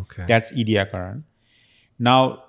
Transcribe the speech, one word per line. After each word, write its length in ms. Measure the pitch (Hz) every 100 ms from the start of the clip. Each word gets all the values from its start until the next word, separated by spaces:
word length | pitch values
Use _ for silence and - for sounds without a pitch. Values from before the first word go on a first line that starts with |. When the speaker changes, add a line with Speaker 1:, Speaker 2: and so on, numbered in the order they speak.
Speaker 1:
Okay. 220 | 95 - 90
Speaker 2:
that's 260 | 113 -
Ediacaran. 720 | - 110 107 98 95 92 107 156 _ _ _ _ _ _ _
Now, 460 | 120 131 127 -